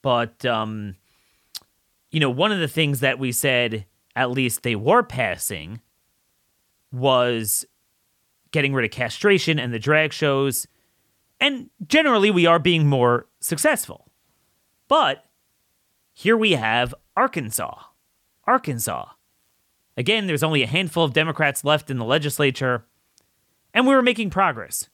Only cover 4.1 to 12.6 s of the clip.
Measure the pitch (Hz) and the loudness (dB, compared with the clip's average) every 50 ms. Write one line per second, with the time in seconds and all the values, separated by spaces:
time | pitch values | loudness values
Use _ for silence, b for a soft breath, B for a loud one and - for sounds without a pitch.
4.1 | _ - 131 123 123 135 131 120 113 - - 123 117 101 104 135 196 247 226 - | _ -2 -2 -2 0 -2 -2 -2 -4 -4 -4 -4 -4 -2 0 2 2 2 2 0
5.1 | - 131 123 98 87 80 - - 104 82 73 82 107 117 _ _ _ _ _ _ | -4 -4 -4 -4 -4 -6 -6 -8 -8 -10 -12 -14 -16 -18 _ _ _ _ _ _
6.1 | _ _ _ _ _ _ _ _ _ _ _ _ _ _ _ _ - 123 127 139 | _ _ _ _ _ _ _ _ _ _ _ _ _ _ _ _ -8 -2 2 2
7.1 | 131 127 123 123 120 117 110 104 - - - _ _ _ _ _ _ _ _ _ | 4 4 2 2 0 -2 -4 -4 -4 -6 -6 _ _ _ _ _ _ _ _ _
8.1 | _ _ _ _ _ _ _ _ - 156 143 139 139 131 120 107 - - 123 113 | _ _ _ _ _ _ _ _ -2 -2 0 0 0 0 -2 -2 -2 -4 -4 -4
9.1 | - - - 208 202 180 - - 160 147 123 123 120 113 110 139 151 156 156 151 | -4 -2 2 2 2 4 2 0 -2 -2 -2 -4 -6 -4 0 2 2 2 2 0
10.1 | - - 156 147 139 135 139 139 127 - - _ _ _ _ _ _ _ _ _ | -2 -2 0 0 2 2 0 0 -2 -4 -8 _ _ _ _ _ _ _ _ _
11.1 | _ _ _ _ _ _ - 285 277 254 - - _ _ 196 - - 302 320 294 | _ _ _ _ _ _ -2 -2 -2 -2 -10 -14 _ _ -8 0 2 2 4 4
12.1 | 254 214 196 214 208 175 170 165 170 170 | 4 4 4 4 4 4 6 6 4 4